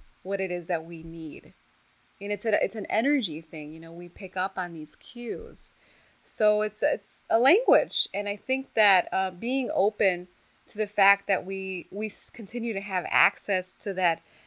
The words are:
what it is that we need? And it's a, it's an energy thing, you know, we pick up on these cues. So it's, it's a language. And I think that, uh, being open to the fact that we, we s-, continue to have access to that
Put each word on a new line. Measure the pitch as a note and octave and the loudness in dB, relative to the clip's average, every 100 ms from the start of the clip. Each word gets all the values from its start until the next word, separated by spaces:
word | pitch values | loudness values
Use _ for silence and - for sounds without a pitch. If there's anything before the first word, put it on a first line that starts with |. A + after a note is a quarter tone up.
| - _ | -20 _
what | F#3 G3 | -6 -4
it | F#3+ | -2
is | F3 E3+ | -4 -2
that | E3 | -4
we | D#3+ E3 | -4 -12
need? | D#3+ E3 D#3+ - - _ _ _ _ _ _ - | -12 -10 -10 -12 -16 _ _ _ _ _ _ -12
And | G3+ | -6
it's | G#3 | -2
a, | A3+ G3+ | 0 2
it's | G3 A3+ | 0 -4
an | F#3+ | -2
energy | G#3+ C4 C#4+ G3 D#3 | 0 2 0 -2 -8
thing, | - D#3+ D3+ | -10 -12 -12
you | D#3+ | -12
know, | E3 | -14
we | E3+ F3 | -12 -14
pick | - F#3+ F#3 | -12 -10 -6
up | F#3+ G3 | -4 -4
on | F3 | -6
these | E3 D3+ - | -8 -12 -14
cues. | - A#3+ A#3+ F3 - - - _ _ _ _ _ | -18 -12 -8 -8 -10 -14 -16 _ _ _ _ _
So | - - G#3+ G#3+ | -10 2 4 4
it's, | G#3+ - | 0 0
it's | - D4+ - - - | 0 0 -2 -2 2
a | A3+ | 4
language. | C4 G4 B4+ G#3+ D#3 - - | 6 6 6 6 4 -2 -2
And | G3 G3+ | -2 -4
I | G3+ | -6
think | - C4 C4+ | -4 -4 -2
that, | - G#3 F#3 - | 4 6 6 4
uh, | F#3+ F#3+ | -2 -2
being | F3+ A3+ C4+ B3 | -4 -2 -2 0
open | - G3+ G#3 F#3+ F3 F3+ _ _ _ - | 2 2 4 2 2 -6 _ _ _ -14
to | G#3 | -6
the | G#3 | -2
fact | - G3 G3+ - | 4 6 4 2
that | F#3+ | -2
we, | F#3 F#3+ F#3+ F#3 - | -2 -6 -6 -8 -8
we | G3+ G#3+ | -6 -6
s-, | - - | -4 -8
continue | - G3 A#3+ A#3 | -8 -10 -6 -4
to | G3 | -4
have | G3+ F#3 D#3+ | -4 -4 0
access | B2 F3 - - F#3 F3+ - | 2 2 0 -2 -2 -2 -6
to | G#3 | -4
that | F#3 F3+ E3 _ _ | 0 0 0 _ _